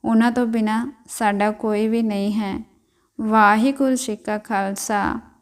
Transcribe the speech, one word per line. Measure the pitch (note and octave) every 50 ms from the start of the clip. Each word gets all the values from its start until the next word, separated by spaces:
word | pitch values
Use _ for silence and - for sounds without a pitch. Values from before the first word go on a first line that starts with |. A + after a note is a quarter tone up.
| -
ਉਹਨਾਂ | A3+ A3+ A3+ A3+ A#3+
ਤੋਂ | A#3 B3 B3
ਬਿਨਾਂ | A#3 A3+ A#3 A3 G#3+ G#3+ A3+ A#3+ C4+ C#4+ _ _ -
ਸਾਡਾ | - - A#3 G#3 G3+ G3+ G3+ G#3+
ਕੋਈ | G#3+ G#3+ - A3 G#3+ G#3 A3 A3
ਵੀ | A3 A#3
ਨਹੀਂ | A3+ A3 G#3 G3+ G3 G#3 G#3
ਹੈ। | A3 G#3+ G3 F#3+ - A3 _ _ _ _ _ _ _ _ _ _ -
ਵਾਹਿਗੁਰੂ | A3+ G#3+ A3 A3 G#3+ G3+ G#3 G#3+ A3 C#4 C4+ C#4 C#4 C4 C4
ਜੀ | B3 B3+ - G#3+
ਕਾ | G#3+ - - G#3+ G#3+
ਖਾਲਸਾ | G#3+ - A#3 G3 G3 G3 G3+ - - - A3 G3+ G3 F#3 - A#3 - - _ _